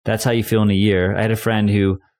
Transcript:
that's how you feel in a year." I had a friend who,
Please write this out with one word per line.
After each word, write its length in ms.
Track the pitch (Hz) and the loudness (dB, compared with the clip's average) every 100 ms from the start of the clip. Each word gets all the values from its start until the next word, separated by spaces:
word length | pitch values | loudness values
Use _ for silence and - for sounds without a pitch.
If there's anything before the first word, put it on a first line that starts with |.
| - | -6
that's 180 | 110 | -2
how 80 | 127 | 0
you 120 | 117 | -2
feel 200 | 107 110 | 0 0
in 80 | 104 | 2
a 20 | |
year." 420 | 98 104 95 92 101 | 2 2 2 0 0
I 60 | |
had 80 | 110 | -2
a 40 | 110 | -2
friend 340 | 117 107 104 | -2 0 0
who, 300 | 101 98 92 _ | 2 0 -2 _